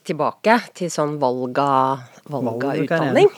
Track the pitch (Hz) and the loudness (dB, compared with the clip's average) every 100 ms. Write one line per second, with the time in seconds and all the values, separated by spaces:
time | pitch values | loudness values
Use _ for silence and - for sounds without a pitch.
0 | - 156 131 - 208 233 - - 175 - | -8 -2 -2 -2 0 0 0 -10 -8 -2
1 | 147 151 131 127 127 127 143 135 131 135 | -4 0 -2 -2 -4 0 2 2 2 -2
2 | 123 - - 143 120 120 135 135 143 165 | -8 -20 -10 -6 -4 -4 -4 -2 -2 -2
3 | 160 262 392 | 2 4 4